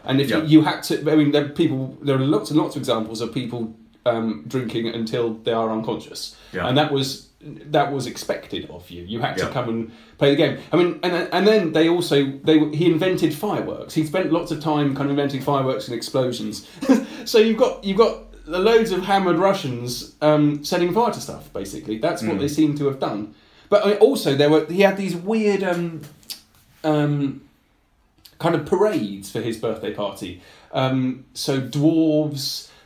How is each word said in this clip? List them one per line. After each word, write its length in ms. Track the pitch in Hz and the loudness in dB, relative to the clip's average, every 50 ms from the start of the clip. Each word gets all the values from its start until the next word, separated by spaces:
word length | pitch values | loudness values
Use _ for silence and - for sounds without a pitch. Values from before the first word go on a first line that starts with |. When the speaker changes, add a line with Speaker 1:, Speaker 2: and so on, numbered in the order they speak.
| - | -4
Speaker 1:
And 140 | - 131 139 | 0 0 2
if 80 | 139 139 | 2 2
Speaker 2:
Yeah. 80 | - - | 0 0
Speaker 1:
you, 80 | 156 | 4
you 160 | 147 156 156 156 | 8 8 8 8
had 180 | 180 160 - - | 6 0 -4 -4
to, 280 | - 165 - 147 156 | -4 -4 -2 0 2
I 40 | 156 | 4
mean, 160 | 156 147 143 | 4 4 4
there 140 | 143 147 143 | 4 2 0
are 40 | 147 | 0
people, 480 | - - 170 139 131 131 131 127 - - | 0 0 0 0 0 -2 -6 -6 -10 -6
there 140 | 143 139 135 | -2 0 0
are 40 | 135 | 2
lots 300 | 131 139 170 208 - - | 2 2 0 0 0 0
and 60 | 151 156 | 0 0
lots 160 | 160 156 - | 0 0 -4
of 60 | 139 | -6
examples 380 | 117 131 117 113 107 107 113 110 | -2 -2 -2 -2 -2 -6 -6 -8
of 120 | 117 110 - | -8 -6 -6
people, 420 | 135 123 117 123 120 113 110 - - - _ _ _ - | -6 -8 -6 -6 -8 -8 -8 -10 -14 -20 _ _ _ -2
um, 400 | 120 117 113 113 113 107 - - - | -2 0 0 0 -4 -4 -6 -8 -6
drinking 400 | - 131 127 110 - 117 113 113 | -6 -6 -4 -4 -4 -4 -4 -4
until 460 | 110 117 113 110 - 123 117 117 110 | -4 -6 -6 -4 -2 -2 -2 -2 -4
they 180 | - - 120 | -6 -4 -2
are 180 | 117 113 113 110 | -2 0 0 -2
unconscious. 640 | 110 110 113 123 110 92 - - - - - - - - - - - | -2 -4 -4 -4 -6 -6 -8 -12 -14 -14 -14 -14 -14 -18 -18 -12 -8
Speaker 2:
Yeah. 140 | 92 87 - | -4 -2 0
Speaker 1:
And 100 | 127 143 | 2 2
that 140 | 151 147 | 2 2
was, 360 | 139 139 139 135 - - - _ _ _ | 0 -2 -2 -2 -6 -10 -14 _ _ _
that 500 | - 151 - - - 147 147 151 143 139 | -18 -18 -18 -16 -8 -2 0 2 2 2
was 160 | 143 135 123 - | -2 -4 -6 -6
expected 600 | - - - - - - - - - 87 76 - | -10 -10 -8 -8 -8 -8 -8 -12 -12 -12 -12 -12
of 180 | - - - - | -16 -18 -18 -18
you. 140 | 90 87 87 | -16 -14 -12
You 160 | 90 113 117 | -10 -6 -4
had 180 | - - - - | -4 -4 -2 -2
to 60 | - | -4
Speaker 2:
Yeah. 60 | - | -4
Speaker 1:
come 180 | - 135 123 117 | -2 -4 -4 -4
and 220 | 113 117 113 - - - - - - - | -4 -4 -6 -8 -10 -20 -20 -14 -4 0
play 140 | 147 139 | 2 4
the 40 | 143 139 | 4 4
game. 200 | 156 139 - - - - | 2 2 0 -4 -6 -2
I 40 | - 170 | 2 2
mean, 220 | 180 175 156 - - | 2 2 0 -2 -4
and, 100 | 180 175 170 170 - | -2 -2 -2 -2 -2
and 160 | - 180 190 208 | 0 2 4 4
then 260 | 220 214 180 160 - | 4 4 2 2 2
they 140 | 160 160 165 | 4 4 4
also, 380 | 175 175 165 - 147 143 139 135 135 - - | 2 2 0 2 2 2 2 0 -2 -2 2
they, 140 | 160 160 156 151 147 | 4 4 4 4 2
he 160 | 147 147 175 175 | 0 2 2 2
invented 460 | 160 151 185 185 180 151 175 151 147 | 4 2 2 0 0 0 0 0 -2
fireworks. 600 | - - 208 175 120 98 - - - - - - | -2 -4 -4 -2 -2 -4 -6 -8 -10 -10 -6 -2
He 120 | 156 151 | -2 -2
spent 260 | 151 - 185 185 143 160 | 0 0 -2 0 0 0
lots 160 | 170 170 - | -2 -2 -2
of 80 | 160 143 | -6 -4
time 360 | 151 156 151 147 147 139 135 | -2 0 0 2 2 0 0
kind 100 | 139 139 | 0 -2
of 60 | 139 | 0
inventing 300 | 139 143 143 135 131 131 | 0 0 0 0 -2 -2
fireworks 460 | - 147 143 139 131 131 131 - - - | 0 0 0 2 2 0 -2 -4 -4 -6
and 80 | 120 | -8
explosions. 720 | 113 - - - 135 127 123 117 110 107 107 104 - - - - - - 269 | -8 -6 -4 -2 0 0 0 -2 -4 -6 -8 -8 -10 -14 -16 -16 -2 2 4
<laughs> 380 | 254 - - - - - 226 | 4 4 2 -4 -10 -12 -4
So 120 | - - 226 | 2 4 4
you've 200 | 220 226 220 - | 6 4 4 2
got, 260 | 254 - - - - | 2 0 0 -2 -4
you've 140 | 196 196 190 | -2 2 4
got 260 | 226 226 - - - - - - - 151 | 4 2 2 -4 -14 -18 -20 -20 -12 -6
loads 440 | 165 180 190 220 233 226 226 175 | -2 0 4 6 6 6 4 2
of 120 | 185 175 185 | 0 -2 0
hammered 320 | 202 196 196 190 180 165 160 | 2 2 2 2 2 2 2
Russians, 760 | 190 196 196 190 - 131 123 120 120 123 123 - - - - - | 4 2 2 0 -2 -6 -6 -6 -6 -8 -8 -10 -10 -14 -6 0
um, 420 | 151 151 151 151 147 147 147 143 - | 2 4 4 6 4 2 2 0 -4
setting 280 | - 185 175 175 175 170 | -2 0 0 0 2 2
fire 160 | 220 240 220 - | 2 2 0 0
to 80 | - | -4
stuff, 320 | - - - - - - - | -8 -12 -14 -14 -14 -12 -10
basically. 460 | 98 98 - - - - 107 110 110 | -10 -10 -8 -10 -12 -8 -8 -6 -2
That's 240 | - 170 165 - 113 | -2 -2 -2 -2 -2
what 140 | - - 95 | -2 -2 -2
Speaker 2:
Mm. 20 | |
Speaker 1:
they 80 | 143 143 | -2 -2
seem 280 | - 156 156 147 143 147 | 2 2 2 2 2 0
to 80 | 143 135 | -2 -2
have 120 | 131 - | -2 -2
done. 360 | - - 110 101 - - - _ _ _ _ _ - - | -4 -4 -4 -6 -8 -10 -14 _ _ _ _ _ -4 0
But, 160 | 202 208 - | 2 2 4
I 40 | 202 | 2
mean, 80 | 208 - | 4 6
also, 360 | 220 - 277 214 - 160 135 | 6 4 4 4 0 0 2
there 140 | 135 147 147 | 4 4 6
were, 160 | 156 156 151 | 4 4 2
he 160 | - 170 190 | 2 2 4
had 160 | 196 190 190 196 | 4 4 4 2
these 180 | 196 180 170 | -4 -4 -4
weird, 460 | 170 170 202 226 220 214 208 196 196 | -6 -4 -4 -2 0 0 0 0 0
um, 400 | 190 180 175 170 175 170 165 147 131 - - _ _ - - - _ _ _ _ _ _ _ _ - | 0 -2 -2 -2 -4 -6 -8 -10 -14 -16 -20 _ _ -16 -16 -18 _ _ _ _ _ _ _ _ -2
um, 580 | 156 151 147 147 147 147 143 143 135 - - - _ _ _ _ _ _ _ _ _ _ _ _ _ _ _ - - _ - | 0 0 2 2 0 0 -2 -2 -4 -6 -8 -16 _ _ _ _ _ _ _ _ _ _ _ _ _ _ _ -20 -20 _ -4
kind 160 | - 170 170 | -2 0 0
of 100 | 147 - | 0 -2
parades 640 | - 196 180 214 214 196 143 110 98 98 98 - - | 0 0 2 2 2 0 0 -4 -6 -8 -10 -12 -10
for 120 | - 120 | -8 -6
his 160 | 123 120 110 - | -4 -4 -6 -4
birthday 360 | - 113 104 - - 104 107 | -4 -4 -4 -4 -6 -8 -6
party. 480 | - 104 98 95 - 101 90 90 - - - - - - - | -6 -6 -6 -8 -8 -12 -12 -12 -14 -18 -20 -20 -20 -16 -8
Um, 540 | - 139 131 131 131 131 127 127 127 - - _ - | -4 -2 0 0 0 0 -2 -2 -4 -6 -12 _ -12
so 260 | - - - 135 131 | -8 -4 -2 -2 -2
dwarves, 1080 | 120 113 - 147 143 160 165 160 160 156 151 151 156 147 139 135 135 - - - - - - - _ | -2 -4 -2 2 2 4 4 4 2 2 2 2 0 -2 -4 -6 -8 -8 -8 -10 -14 -16 -20 -20 _